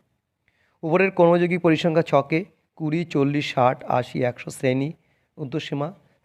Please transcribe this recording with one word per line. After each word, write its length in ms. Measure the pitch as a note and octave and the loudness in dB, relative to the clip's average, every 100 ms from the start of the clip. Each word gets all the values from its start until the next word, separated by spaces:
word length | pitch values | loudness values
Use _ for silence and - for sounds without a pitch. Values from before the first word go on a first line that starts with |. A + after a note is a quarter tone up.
| _ _ _ _ _ _ _ _ | _ _ _ _ _ _ _ _
উপরের 280 | E3 F3 F#3+ | -2 0 2
কর্মযোগী 460 | F3+ E3+ F3 F3 F3 | 4 4 4 2 2
পরিসংখ্যা 460 | F3 D#3 F3 D#3 | 2 2 2 0
ছকে 420 | D#3+ C#3+ C3+ D#3+ G3+ _ _ - | 2 2 2 -2 -4 _ _ -8
কুড়ি, 300 | D#3 E3 E3 | -4 -4 -2
চল্লিশ, 480 | D3 C#3 D3 C#3+ | 0 0 0 -2
ষাট, 300 | - B2 C3 | 2 2 2
আশি, 400 | - B2 B2 D#3+ | -2 -2 -2 -2
একশো 260 | B2 - - | -4 -4 -12
শ্রেণী, 400 | - C3+ C3 C#3 - _ _ _ - | -4 -2 0 -4 -8 _ _ _ -14
ঊর্ধ্বসীমা, 560 | C3 D3 - C#3+ D3 G3 _ _ | -10 -8 -6 -6 -6 -10 _ _